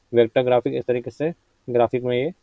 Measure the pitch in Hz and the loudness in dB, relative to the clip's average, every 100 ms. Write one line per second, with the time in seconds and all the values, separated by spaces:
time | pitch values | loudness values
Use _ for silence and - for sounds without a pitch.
0 | _ 117 113 - 123 123 139 135 123 123 | _ 2 2 2 2 2 0 -4 -2 -4
1 | 120 - 147 170 _ _ - 120 113 127 | -4 -6 -6 -6 _ _ -4 0 2 0
2 | 123 123 139 185 | -2 -2 -4 -8